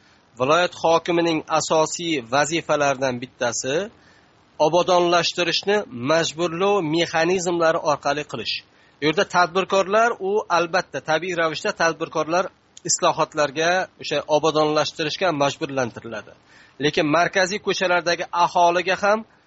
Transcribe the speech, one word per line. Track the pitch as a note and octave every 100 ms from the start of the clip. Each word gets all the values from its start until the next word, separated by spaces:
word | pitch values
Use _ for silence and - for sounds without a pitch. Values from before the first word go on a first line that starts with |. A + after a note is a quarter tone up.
| _ _ _ -
viloyat | C3 E3+ F3+
hokimining | - E3 E3 F3+ E3+ E3+ D#3 C#3+
asosiy | D#3 - D#3+ D#3 - E3+ D3
vazifalaridan | A2+ C3+ D3 E3 - D3+ C#3+ C3 C3+ B2
bittasi | B2+ - A#2+ - C3 D#3+ G#3 - _ _ _ _ _ -
obodonlashtirishni | D3+ F3 F3 F3+ F3 F3 E3 F3+ E3+ D#3+ G3 G#3 - B2
majburlov | C3 E3 E3 D3+ F3 E3 G3 G3+
mexanizmlari | D3+ E3+ D#3+ E3 E3+ F#3+ F3 E3+ D#3+ -
orqali | D#3+ C#3 C#3+ D3
qilish. | - C#3+ G3+ - - _ _ -
U |
yerda | D3 D#3
tadbirkorlar, | F#3+ F3+ F3 F#3 F3+ G3 F#3 A3 A#3 -
u | F#3+ G#3 -
albatta | E3+ E3+ F3+ - C#3
tabiiy | - D#3 F#3 E3+
ravishda | D#3+ D3 -
tadbirkorlar | - E3 D3+ D#3+ D#3+ D#3 F3 F#3+ _ _ -
islohotlarga, | E3 - E3+ D#3 D3+ D#3 C#3+ C#3 E3 F#3 E3+
o'sha | _ C3 D3
obodonlashtirishga | - D3+ D#3 D3+ D3+ D3+ C#3 - D3+ - F#3
majburlantiriladi. | C#3+ C#3 - D#3 C3+ A#2 A2 A#2 G#2+ - - _ - - -
Lekin | D3 F#3+ D3+
markaziy | D#3+ E3+ G3 F#3 G3+
ko'chalardagi | G3 F3+ F3+ F3 E3 E3+ -
aholiga | F3 E3+ F3+ F3 F3+ F3+ F3+
ham, | G3+ A3 - _